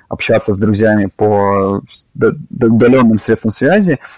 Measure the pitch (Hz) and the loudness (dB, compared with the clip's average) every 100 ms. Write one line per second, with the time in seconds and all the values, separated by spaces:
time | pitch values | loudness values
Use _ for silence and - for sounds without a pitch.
0 | - 92 - 113 - 98 107 104 110 107 | -14 -8 -2 -2 0 -2 0 0 2 0
1 | 101 - 107 104 101 98 95 98 - - | -2 -2 0 0 0 0 -2 -4 -8 -16
2 | - - 113 - - - 117 113 120 131 | -16 -4 -2 -2 -10 -2 0 2 4 4
3 | 117 110 - 110 110 - 131 196 190 143 | 2 0 0 -2 -2 -2 0 2 2 -2
4 | - | -6